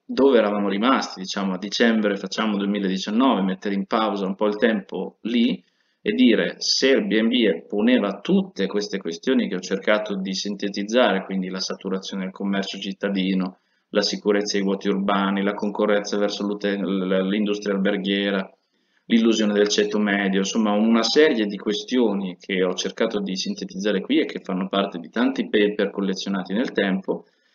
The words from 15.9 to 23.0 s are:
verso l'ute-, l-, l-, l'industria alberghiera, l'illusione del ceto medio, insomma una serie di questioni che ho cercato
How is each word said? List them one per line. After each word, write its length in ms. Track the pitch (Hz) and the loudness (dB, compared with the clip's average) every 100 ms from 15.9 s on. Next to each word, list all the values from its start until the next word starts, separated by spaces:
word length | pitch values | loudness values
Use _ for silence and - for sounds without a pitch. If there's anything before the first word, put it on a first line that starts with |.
| 101 101 104 | 0 0 -2
verso 280 | 101 - 101 | -2 -2 -4
l'ute-, 320 | 104 101 98 | -4 -4 -2
l-, 300 | 92 98 92 | -2 -2 0
l-, 200 | 95 95 | 0 0
l'industria 460 | 101 101 104 104 | 0 0 -2 -2
alberghiera, 800 | 98 98 101 95 98 101 98 95 _ _ _ _ _ - | 0 0 0 0 -2 0 -2 -4 _ _ _ _ _ 0
l'illusione 480 | 117 113 110 104 | 2 4 4 2
del 160 | 104 104 | 4 2
ceto 300 | - 104 107 | 2 0 2
medio, 400 | 104 101 101 95 | 0 2 2 0
insomma 320 | 98 117 107 | 0 0 2
una 320 | 104 113 113 | 2 4 2
serie 420 | 117 151 156 120 104 | 4 4 4 4 -2
di 120 | 101 | -2
questioni 800 | - 101 - 127 113 98 95 90 | -4 -4 -2 2 2 0 -4 -8
che 260 | - 95 | -4 0
ho 100 | 90 | 0
cercato 460 | 92 - - | 0 -6 -2